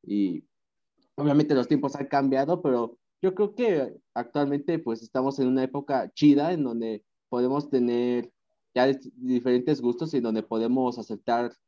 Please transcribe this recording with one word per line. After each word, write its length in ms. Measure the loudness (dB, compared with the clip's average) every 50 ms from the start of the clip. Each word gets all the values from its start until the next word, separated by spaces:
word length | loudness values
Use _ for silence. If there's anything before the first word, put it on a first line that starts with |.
| -6
Y 420 | -4 -2 0 0 0 -2 -6 _ _ _ _ _ _ _ _ _ _ _ _ _ _ _
obviamente 380 | -2 0 2 4 4 4 4 2
los 140 | 2 2 2
tiempos 280 | 2 0 2 -2 -4
han 100 | -6 -6 -2
cambiado, 540 | 0 0 2 2 2 2 2 0 0 0
pero 360 | 0 0 0 0 0 -4 -8 _ _ _ _ _
yo 120 | -2 -2 0
creo 200 | 0 -2 -2 0
que 420 | -2 0 0 2 0 -2 -4 -8 -16 _ _ _
actualmente, 640 | -8 -8 -4 _ -2 0 0 0 -2 -2 -2 -4 -2
pues, 240 | -2 -4 -6 -6
estamos 360 | -8 -6 _ -2 -2 -2 0 0
en 100 | 0 2
una 160 | 2 0 0
época 460 | -2 -4 -8 -4 -2 -2 -2 -2 -4 _
chida 380 | 4 6 6 6 6 4 0
en 120 | -2 -2 -2
donde 400 | -4 -4 -4 -4 -6 -6 -8 _ _ _ _ _ _
podemos 420 | -2 0 0 0 0 -2 -2 0
tener 640 | 0 0 2 2 0 0 0 0 -2 -2 -4 -8 _ _ _ _ _ _ _ _ _
ya 120 | 2 2 2
dis-, 240 | 2 -2 -6 -20 _
diferentes 640 | -10 -4 -2 -2 0 2 2 2 2 2 0 -2 0
gustos 340 | 0 -2 -2 -2 -4 -2 -2
y 40 | -2
en 60 | -2
donde 180 | 0 -2 -2
podemos 560 | -4 -2 -2 -2 0 0 0 0 0 -2 -4 -6
aceptar 540 | -10 -10 -10 -8 _ -2 -2 0 -2 -4 -6 _ _